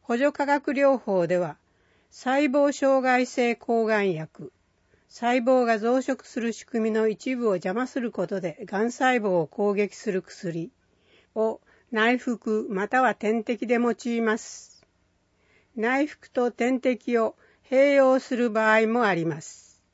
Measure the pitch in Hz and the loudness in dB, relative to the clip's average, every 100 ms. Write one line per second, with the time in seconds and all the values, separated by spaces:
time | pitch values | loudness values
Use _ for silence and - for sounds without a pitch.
0 | - 233 285 277 285 285 285 269 277 254 | -4 0 0 0 0 0 0 2 2 2
1 | - 190 170 180 170 147 _ _ _ _ | 0 0 2 0 -2 -8 _ _ _ _
2 | _ - 254 269 294 285 285 277 269 269 | _ -8 -2 0 2 2 2 2 2 2
3 | 254 254 247 - 240 233 - 233 220 214 | 2 0 0 0 -2 -2 -2 0 2 2
4 | 202 156 156 - - _ _ _ _ _ | 0 -2 -8 -14 -18 _ _ _ _ _
5 | _ - 240 254 240 254 233 226 226 254 | _ -4 0 0 2 2 2 0 2 0
6 | 254 254 - - 233 - - 226 220 214 | 0 -6 -6 -6 -6 -6 -6 -2 0 0
7 | 220 208 254 262 233 185 185 208 254 277 | 0 -2 -6 -2 -2 -2 -2 -4 -4 -4
8 | 233 196 175 196 175 - 196 196 226 - | -6 -6 -6 -4 -6 -10 -8 -4 -4 0
9 | 262 247 208 180 156 - 208 202 202 - | 0 0 0 0 -2 -2 -2 0 -4 -4
10 | 226 185 - - 185 165 165 _ _ _ | -6 -6 -8 -12 -8 -8 -10 _ _ _
11 | _ _ _ - 220 220 _ _ _ 220 | _ _ _ -4 -4 -4 _ _ _ 0
12 | 226 247 254 226 - 214 240 185 208 254 | 2 2 -2 -6 -2 -4 -2 -4 0 2
13 | 247 202 214 233 214 240 233 240 240 220 | 2 0 -2 -2 -2 -6 -2 0 0 -2
14 | 233 233 226 226 - - - _ _ _ | -4 -2 0 -2 -6 -20 -20 _ _ _
15 | _ _ _ _ _ _ _ 240 226 269 | _ _ _ _ _ _ _ -6 -2 0
16 | 302 - - - 240 233 247 254 262 254 | -2 -6 -8 -2 -2 -2 -2 0 -2 -2
17 | - 233 220 - _ _ _ 262 285 277 | -2 0 0 -4 _ _ _ 4 4 6
18 | 262 262 - 240 240 214 220 220 220 233 | 6 4 0 -2 0 0 4 4 4 2
19 | 214 170 165 156 - - _ _ _ | 0 0 -2 -6 -12 -20 _ _ _